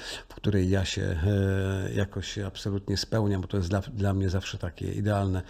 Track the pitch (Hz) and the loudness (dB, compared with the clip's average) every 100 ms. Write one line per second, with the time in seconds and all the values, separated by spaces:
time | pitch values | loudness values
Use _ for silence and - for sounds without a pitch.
0 | - - - - - 98 92 98 92 - | -12 -12 -12 -4 2 4 4 2 2 -2
1 | 95 90 92 101 98 95 95 95 98 107 | -2 2 2 4 4 2 0 0 -2 0
2 | 101 101 - 107 95 - 107 98 98 98 | -2 -2 -6 -6 -6 -6 -4 -4 -2 -2
3 | - 110 104 98 92 101 87 98 - 107 | 0 0 2 0 0 0 2 0 0 0
4 | 98 98 95 92 - 104 87 - 92 98 | 2 2 2 0 -2 -6 -8 -6 -6 -2
5 | 104 101 98 92 | 2 2 2 0